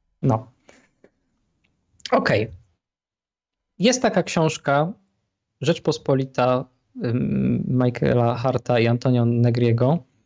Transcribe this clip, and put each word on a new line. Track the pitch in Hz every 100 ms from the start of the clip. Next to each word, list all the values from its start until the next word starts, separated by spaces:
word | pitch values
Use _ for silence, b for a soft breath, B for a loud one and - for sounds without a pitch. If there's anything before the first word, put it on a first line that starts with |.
| _ _
No. | 139 113 - _ b b b _ _ _ _ _ _ _ _ _ _ _ -
Okej. | 240 - 110 110 - _ _ _ _ _ _ _ _ _ _ _ -
Jest | 208 254
taka | 226 190
książka, | - 175 160 - - 139 160 240 _ _ _ _ _ _
Rzeczpospolita, | 135 170 - 147 - 135 135 - 127 127 131 _ _ 254
ym, | 127 123 135 135 131 123 -
Michaela | 127 123 120 139 123 117 120
Harta | 131 127 - 123
i | 113
Antonio | 120 131 123 117
Negriego, | 117 120 120 120 113 123 170 - _